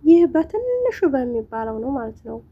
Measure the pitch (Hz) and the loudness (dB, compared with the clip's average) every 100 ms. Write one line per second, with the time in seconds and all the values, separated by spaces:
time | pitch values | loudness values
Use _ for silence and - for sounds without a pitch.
0 | 285 339 339 330 330 427 494 494 494 427 | 6 6 6 2 -2 -4 -2 0 -2 0
1 | 359 269 247 233 220 226 220 220 233 277 | 0 0 -2 -4 -6 -8 -6 -6 -6 -6
2 | 226 220 226 226 233 | -8 -12 -14 -16 -16